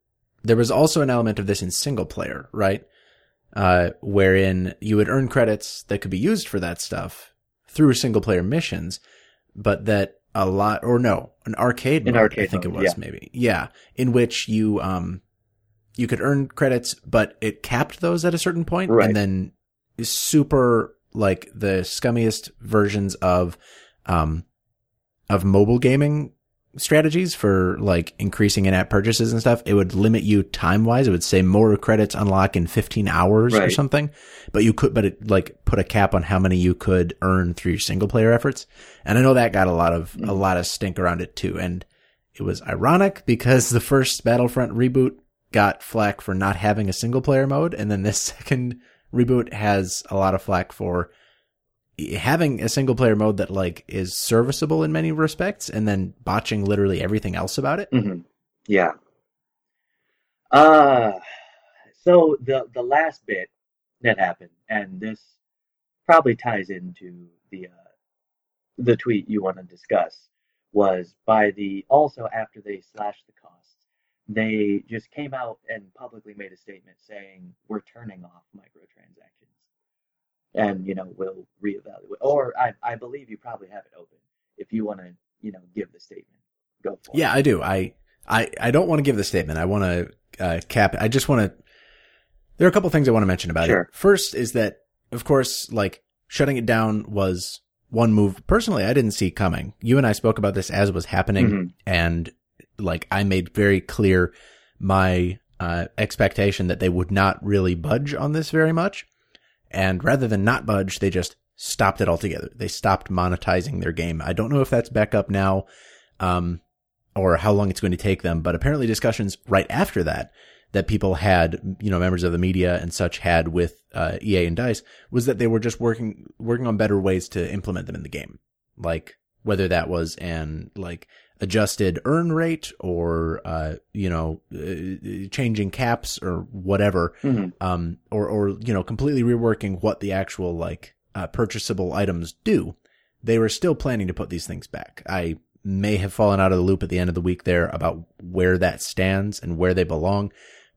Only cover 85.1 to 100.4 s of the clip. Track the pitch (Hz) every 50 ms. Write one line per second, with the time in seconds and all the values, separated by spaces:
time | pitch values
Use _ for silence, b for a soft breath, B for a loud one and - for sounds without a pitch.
85.1 | 87 _ _ _ _ _ - 107 95 92 90 90 90 107 95 - _ _ _ _
86.1 | 95 - - _ _ _ _ _ _ _ _ _ _ _ - 95 98 - - -
87.1 | - 151 156 101 - 139 139 147 107 82 64 90 98 95 92 87 - _ b b
88.1 | b b b - 110 113 113 - - - - 120 127 160 - 170 160 151 139 139
89.1 | 123 101 98 - - 90 80 76 80 78 85 92 101 104 95 90 87 87 87 -
90.1 | - _ _ _ - - 92 87 82 87 - - - 120 101 95 - - - -
91.1 | 123 135 - - 139 117 104 92 - _ b b b b b b b b b b
92.1 | b b b b b _ _ _ _ - 160 185 175 208 196 170 160 156 143 127
93.1 | 113 110 104 95 90 87 - 85 85 90 85 82 107 90 - - _ - - 196
94.1 | 202 190 - - - - 120 113 - 120 107 104 - - _ _ _ _ _ _
95.1 | - 120 - - 147 135 123 - - - - - 117 110 101 90 - - _ _
96.1 | _ _ _ _ - - 143 139 135 120 117 113 117 113 110 110 107 107 107 98
97.1 | 101 101 98 95 92 90 - - - - _ _ _ _ _ _ 113 113 117 113
98.1 | 107 104 104 98 92 - - - 185 233 226 226 170 120 95 107 127 139 120 107
99.1 | 95 - 101 90 - - 104 90 82 - - 98 - _ - 113 127 139 131 113
100.1 | 104 - - 113 107 -